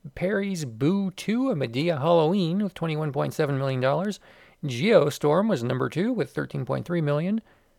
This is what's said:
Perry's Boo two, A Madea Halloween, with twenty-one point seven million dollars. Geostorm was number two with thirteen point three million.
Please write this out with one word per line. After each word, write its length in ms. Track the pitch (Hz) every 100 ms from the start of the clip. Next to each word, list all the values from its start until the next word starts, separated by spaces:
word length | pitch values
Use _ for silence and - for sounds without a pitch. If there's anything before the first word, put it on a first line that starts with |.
| 147 -
Perry's 500 | 180 208 196 180 135
Boo 460 | 110 143 202 196
two, 400 | - - 233 269
A 40 | 160
Madea 440 | 131 123 170 147
Halloween, 640 | 160 170 156 202 165 190
with 100 | 196
twenty-one 380 | - 165 151 156
point 240 | 139 143 -
seven 240 | 147 135
million 220 | 139 131
dollars. 380 | 131 151 202 - - - - _ 147
Geostorm 840 | 117 202 196 147 - 147 165 220
was 160 | 151
number 260 | 120 131 131
two 220 | 151 220
with 200 | 226 135
thirteen 340 | 151 135 143 131
point 220 | 135 123
three 140 | 175
million. 380 | 147 147 180 220 - _ _